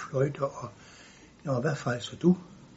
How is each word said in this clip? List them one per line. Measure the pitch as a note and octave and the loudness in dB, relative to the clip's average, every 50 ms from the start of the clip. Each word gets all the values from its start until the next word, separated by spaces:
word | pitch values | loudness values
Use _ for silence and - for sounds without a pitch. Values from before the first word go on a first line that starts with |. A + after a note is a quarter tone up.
| - - | -6 -2
fløjter, | C#3 C3 C#3 D3 C#3+ C#3+ C#3 | 2 2 2 2 0 -2 -4
og, | C#3 - - B2+ A2+ - - - - - - - - - - - - - - - | -4 -4 -6 -10 -12 -12 -14 -20 -20 -20 -20 -20 -20 -20 -20 -20 -20 -18 -8 -4
"Nå, | D3 C3 A#2+ | -2 0 0
hvad | B2+ D#3 C#3 | 2 0 0
fejler | - - B2+ B2 A#2+ | 0 -2 -2 -4 -4
så | - - A2+ | -6 -10 -4
du?" | - D#3+ F3 F3+ - - - - - - - - | 4 6 6 6 4 2 -16 -20 -20 -20 -20 -20